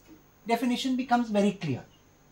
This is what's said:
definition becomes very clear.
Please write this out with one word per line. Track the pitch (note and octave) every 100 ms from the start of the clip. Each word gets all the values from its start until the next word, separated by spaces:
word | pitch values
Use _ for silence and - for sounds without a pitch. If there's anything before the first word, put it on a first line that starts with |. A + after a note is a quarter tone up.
| - - _ _ G3+
definition | A#3 B3+ A#3+ C4 B3+
becomes | B3+ A#3+ A3+
very | G#3 G3+
clear. | G3 D#3 B2 - _ _ _ _